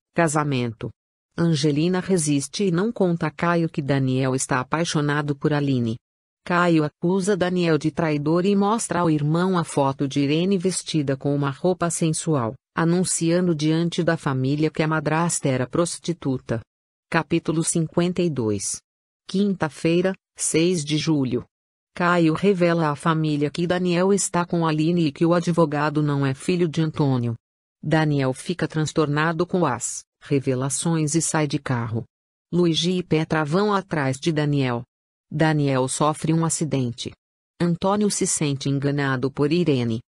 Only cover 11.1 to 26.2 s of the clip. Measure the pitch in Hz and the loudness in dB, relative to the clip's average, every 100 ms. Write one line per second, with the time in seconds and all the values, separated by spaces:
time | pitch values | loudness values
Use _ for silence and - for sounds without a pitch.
11.1 | 135 143 143 139 135 180 180 170 - 165 | -2 0 0 -2 -2 -2 0 -2 0 -2
12.1 | 156 - 151 113 127 _ - 165 175 185 | -2 -2 -2 -2 -6 _ -2 2 2 2
13.1 | - 165 170 180 156 156 160 170 - 165 | 0 0 2 2 0 2 2 0 0 -2
14.1 | 165 156 131 131 147 156 - 156 156 147 | 0 -2 -2 0 0 0 0 0 0 0
15.1 | 156 170 - 147 127 123 - 170 - - | 0 0 0 0 0 -2 -2 -2 -4 -6
16.1 | 170 143 131 - 113 - _ _ _ - | -4 -2 -4 -4 -6 -6 _ _ _ -4
17.1 | 170 156 165 - 160 165 175 160 - 175 | -4 0 -2 -2 -2 0 -2 -2 0 -2
18.1 | 180 175 135 110 101 - - _ _ _ | 0 -2 0 -2 -2 -6 -10 _ _ _
19.1 | _ - 185 202 185 156 - 165 170 185 | _ -6 -2 0 0 -4 -2 0 2 0
20.1 | 190 _ - - 156 170 180 147 151 143 | -2 _ -8 -2 2 2 0 -2 -2 0
21.1 | 151 131 123 - _ _ _ _ - 175 | 0 0 -2 -6 _ _ _ _ -4 0
22.1 | 175 165 156 196 190 175 170 156 147 170 | 4 4 2 2 2 2 2 0 0 0
23.1 | 160 156 147 147 - 170 180 180 175 190 | 0 0 0 -2 -2 -2 0 0 2 2
24.1 | 202 - 175 175 175 165 151 156 175 160 | 2 0 -2 -2 0 0 2 2 2 0
25.1 | 139 170 175 170 170 160 147 151 151 147 | 2 2 2 2 2 2 2 0 0 0
26.1 | 143 | 0